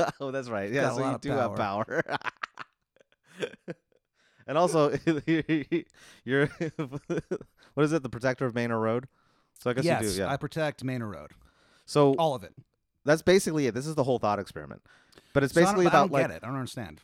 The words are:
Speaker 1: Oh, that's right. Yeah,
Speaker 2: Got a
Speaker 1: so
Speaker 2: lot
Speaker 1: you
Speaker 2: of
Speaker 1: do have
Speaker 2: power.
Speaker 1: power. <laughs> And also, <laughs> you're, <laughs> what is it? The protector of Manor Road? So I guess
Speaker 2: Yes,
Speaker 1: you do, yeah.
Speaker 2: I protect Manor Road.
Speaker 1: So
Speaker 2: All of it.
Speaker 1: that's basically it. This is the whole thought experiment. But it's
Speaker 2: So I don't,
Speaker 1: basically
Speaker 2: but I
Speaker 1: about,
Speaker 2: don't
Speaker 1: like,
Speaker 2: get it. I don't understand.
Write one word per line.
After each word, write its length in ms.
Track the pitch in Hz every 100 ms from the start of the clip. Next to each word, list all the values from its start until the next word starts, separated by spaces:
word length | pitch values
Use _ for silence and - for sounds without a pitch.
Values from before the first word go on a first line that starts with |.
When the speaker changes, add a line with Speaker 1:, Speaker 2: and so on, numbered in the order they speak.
| 165 -
Speaker 1:
Oh, 100 | 139
that's 180 | 135 123
right. 220 | 107 101
Yeah, 120 | 135
Speaker 2:
Got 100 | 131
a 20 |
Speaker 1:
so 60 | 139
Speaker 2:
lot 80 | 135
Speaker 1:
you 60 |
Speaker 2:
of 60 | 120
Speaker 1:
do 80 | 120
have 260 | 113 101 101
Speaker 2:
power. 460 | 104 101 113 156 -
Speaker 1:
power. 140 | 139 - - - - - _ _ _ _ _ _ 180
<laughs> 340 | - - - - _ _ _ _ _ _ -
And 100 | 147
also, 400 | 175 160 147 139
<laughs> 1200 | - 151 - 165 147 160 131 170 - _ - -
you're, 220 | 117 139 143
<laughs> 300 | - 160 - 135 143 - 156 - - - _ -
what 80 | -
is 80 | 147
it? 100 | 160
The 60 | 131
protector 380 | 113 131 127 131
of 80 |
Manor 260 | 117 117 113
Road? 260 | 110 120 131 _ _ _ _ -
So 60 | 123
I 60 |
guess 100 | 123
Speaker 2:
Yes, 180 | 165 139
Speaker 1:
you 60 | 110
do, 60 | 95
yeah. 100 | 95
Speaker 2:
I 60 | 139
protect 440 | 147 160 151 -
Manor 240 | 127 127 110
Road. 240 | 80 73 _ _ _ _ _
Speaker 1:
So 300 | - 147 143
Speaker 2:
All 200 | 139 165
of 100 | 127
it. 100 | 90 - - _ _ _
Speaker 1:
that's 160 | 135 160
basically 460 | - 190 185 156 135
it. 80 |
This 120 | 107 147
is 80 |
the 100 | 151
whole 140 | 131 120
thought 200 | 107 104
experiment. 420 | - 82 71 - _ _ _ - _
But 100 | 143
it's 80 | 135
Speaker 2:
So 80 | 170
I 40 |
don't, 100 | 180
Speaker 1:
basically 100 | 202
Speaker 2:
but 40 | 175
I 100 | 160
Speaker 1:
about, 40 |
Speaker 2:
don't 80 | 143
Speaker 1:
like, 160 | 143 -
Speaker 2:
get 80 | 82
it. 40 |
I 20 | 113
don't 80 | 135
understand. 460 | 123 - 95 76